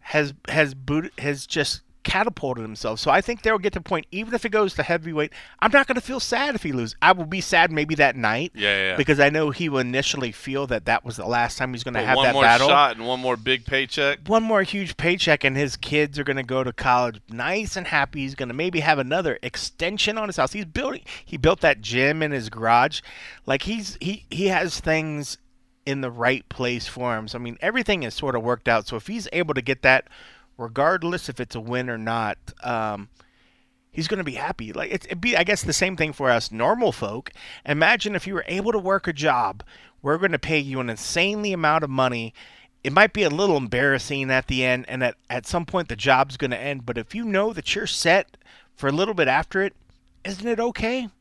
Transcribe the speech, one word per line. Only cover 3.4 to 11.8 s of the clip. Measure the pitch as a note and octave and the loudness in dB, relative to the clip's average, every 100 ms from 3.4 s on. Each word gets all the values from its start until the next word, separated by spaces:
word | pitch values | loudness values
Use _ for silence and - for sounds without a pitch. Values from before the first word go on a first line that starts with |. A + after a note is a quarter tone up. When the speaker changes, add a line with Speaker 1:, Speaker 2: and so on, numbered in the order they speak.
Speaker 1:
they'll | A3 A3 | 0 0
get | F#3+ | 0
to | - | -6
a | |
point, | D#3+ F3 - | -4 -4 -4
even | F#3 E3+ | -10 -6
if | A#3 | -4
it | A#3 | 0
goes | G#3+ G3+ | 2 0
to | - | 0
heavyweight, | D3+ E3+ D#3+ D#3 D3+ - - - | -2 -2 -2 -4 -4 -6 -20 0
I'm | A3 | 4
not | C#4 C4+ | 4 4
gonna | B3+ | -2
feel | - C4 | -2 -6
sad | - A#3+ C#4+ | -2 0 0
if | A#3 | -2
he | D3+ | -2
loses. | C3 A#2 - | -4 -4 2
I | D#3+ | 4
will | F#3 D#3+ | 4 2
be | F#3 | -6
sad | - F3 F3 | 2 4 4
maybe | D#3 D3+ D#3 | 2 -2 4
that | C#3+ B2+ | 4 4
night | A2+ A2+ E3+ | 0 0 -4
Speaker 2:
Yeah, | - G2+ | -2 2
yeah, | G2 F#2+ | 2 2
yeah. | F#2 | 0
Speaker 1:
because | C#3 C#3+ | 2 6
I | C#3+ | 6
know | D3+ D3+ | 4 -2
he | C3 E3 | -2 -2
will | C#3 | 0
initially | B2 B2+ C#3 D3 B2 | 0 -2 -2 -4 -6
feel | G#2 - C3+ C#3 | -6 -6 -6 -2
that | A#2 F2 | -4 0
that | A2+ | 0
was | - A2 | 0 -8
the | F#2+ | -2
last | A#2+ A#2+ - | 0 0 -2
time | B2+ | -6
he's | B2 | -4